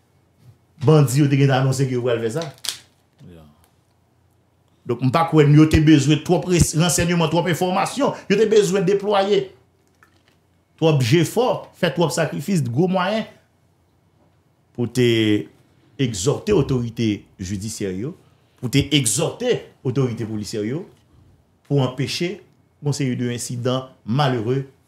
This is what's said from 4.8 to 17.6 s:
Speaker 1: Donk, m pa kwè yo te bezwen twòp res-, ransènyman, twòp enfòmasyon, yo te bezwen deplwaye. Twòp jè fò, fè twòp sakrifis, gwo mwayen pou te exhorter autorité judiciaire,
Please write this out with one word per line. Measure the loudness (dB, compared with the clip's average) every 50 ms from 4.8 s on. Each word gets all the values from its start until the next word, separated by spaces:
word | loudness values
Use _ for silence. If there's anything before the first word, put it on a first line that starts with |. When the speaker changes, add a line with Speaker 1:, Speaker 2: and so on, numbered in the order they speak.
| -8 -8
Speaker 1:
Donk, | -4 -2 -2
m | 0
pa | 0 0 0 2
kwè | 4 4 6 8 8
yo | 8 8 6
te | 6 4 6
bezwen | 6 6 6 6 4 2 0 2
twòp | 0 0 0 0 2
res-, | 2 2 2 2 0
ransènyman, | 0 0 0 0 0 0 0 0 0 0 0
twòp | 0 0 0 0
enfòmasyon, | -2 -2 -2 0 0 -2 -2 -2 -2 -2 -2 -2 -2 -4 -2 0
yo | 2 2
te | 4 4
bezwen | 4 4 4 4 2 0 2 2
deplwaye. | 0 0 0 0 0 0 2 2 0 0 -2 -4 -10 _ _ _ _ _ _ _ _ _ _ _ _ _ _ _ _ _ _ _ _ _ _ _ _
Twòp | 0 2 2 2 2
jè | 2 2 2 2 2
fò, | 0 0 0 0 0 -2 -4 -8 -14 _ -4
fè | -4 -2 0
twòp | 0 -2 -2
sakrifis, | -2 -2 -4 -4 -6 -8 -6 -2 -2 -2
gwo | -2 -2 -2 -2 -2 0
mwayen | 0 -2 -2 -2 -4 -6 -6 -8 -14 _ _ _ _ _ _ _ _ _ _ _ _ _ _ _ _ _ _ _ _ _ _ _ _ _ _ _ _
pou | -6 -6
te | -4 0 0 2 2 2 2 2 2 2 0 -2 -6 _ _ _ _ _ _ _ _ _ -4
exhorter | -4 -4 -4 -4 -2 -2 -4 -2 -2 0
autorité | 0 0 0 0 -2 -4 -4 -6 -4 -2 -2 -2 -2 -4 -8 _ _ -12
judiciaire, | -10 -8 -8 -8